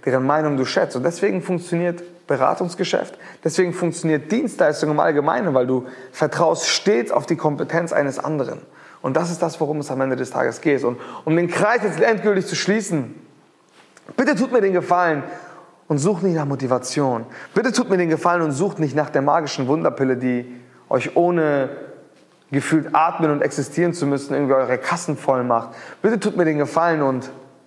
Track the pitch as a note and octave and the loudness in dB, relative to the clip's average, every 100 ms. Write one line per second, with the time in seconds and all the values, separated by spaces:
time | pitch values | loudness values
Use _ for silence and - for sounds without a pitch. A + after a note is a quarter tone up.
0 | - C3 C3 D3+ D3+ C#3 C3 - F3+ B2+ | 2 0 2 2 2 0 0 0 0 0
1 | C#3 E3 G3+ F#3+ F3 F3 F3 E3+ F3 F3 | -2 0 -2 -2 -2 -4 -2 -2 0 -4
2 | - - - C#3 C3 - F3+ - F3+ - | -10 -20 -4 2 2 2 -4 -4 -2 -2
3 | - - - - E3 D#3 F3+ F3 F3 - | -2 -10 -20 -6 -4 0 0 0 -2 -2
4 | E3 D3+ D3+ A3+ C4+ - D#3 D3+ D#3 D3+ | 0 0 0 -2 -2 2 2 2 0 2
5 | D#3 D3 C#3+ - G3 C3 B2 B2+ B2 - | 2 2 2 0 2 2 2 0 -2 -14
6 | - - D3+ - E3 E3 - - - A3 | -18 -2 -2 2 2 2 0 0 2 2
7 | A3+ - C3+ E3 D#3 C#3+ - D#3+ E3+ - | 2 -2 0 0 0 -2 -2 -2 0 0
8 | C#3+ C3+ C#3+ D3+ C3 - - - - - | 0 -2 -4 -2 -4 -6 -14 -20 -20 -8
9 | C3 C3+ E3+ E3+ E3+ - D3 D3+ C#3+ C3 | -2 -2 -2 -2 -4 -2 -4 -2 -4 -2
10 | C3+ C3 B2+ B2+ B2+ A2+ D#3+ C#3 A#2+ A#2+ | -2 -2 -4 -2 -2 0 0 2 0 -4
11 | - - - D#3+ F3 - G#3 A#3 G#3+ D#3 | -12 -10 0 2 2 0 2 2 0 2
12 | - G#3+ G3 G3 - D#3 - G#3+ G3 D#3+ | 2 2 2 2 0 -4 0 0 0 -4
13 | A#2 - - _ _ _ _ _ - - | -4 -10 -20 _ _ _ _ _ -20 -20
14 | - - C#4 A3+ C4 A#3+ G3 F3+ - F3 | -12 -2 0 2 2 2 4 2 2 2
15 | F3 D3+ - - - - - _ _ D3 | 4 2 -4 -12 -16 -20 -20 _ _ 0
16 | D#3 F#3+ F#3+ E3 C#3+ C#3 C3 B2 - - | 0 0 0 0 -2 -2 0 -2 -2 -2
17 | C#3 A#2 A#2 - - - A#3+ A#3+ B3 F#3+ | 0 -2 -6 -16 -4 -2 0 0 2 2
18 | F3 D#3 F3 F3 D#3+ C3+ F#3+ D#3 D3+ B2+ | 2 2 2 2 2 0 -2 0 -2 0
19 | D3 D3 C#3 D#3+ D3 - B2+ D#3 D#3+ B2 | 0 0 2 2 0 -4 0 2 0 0
20 | C3+ B2+ B2+ B2 B2 - - - - C3 | 0 0 0 -2 -4 -16 -20 -20 -2 -2
21 | D#3+ E3 F3 F3 D#3 C#3+ C3 - - - | 0 2 2 2 2 2 -2 -6 -14 -18
22 | - _ _ _ _ C#3 - D#3+ D3 D#3+ | -20 _ _ _ _ -4 2 0 2 2
23 | D#3+ E3+ D#3+ D3 D3 D3 C#3 - F3 - | 2 2 0 2 0 -2 -4 0 0 2
24 | C#3+ C#3 C#3 C#3 C#3 C3+ B2 B2+ - E3+ | 0 -2 -2 -2 2 2 2 -2 -2 -4
25 | - D3 - C3 B2 A#2 A#2 - - - | -4 -4 0 0 2 0 0 -14 -18 -2
26 | G#3 A3 G#3+ G3 E3 D3+ C#3 - E3+ D#3+ | 0 2 0 2 2 2 0 2 2 2
27 | C#3 C3 - - - - | 0 0 -6 -16 -20 -20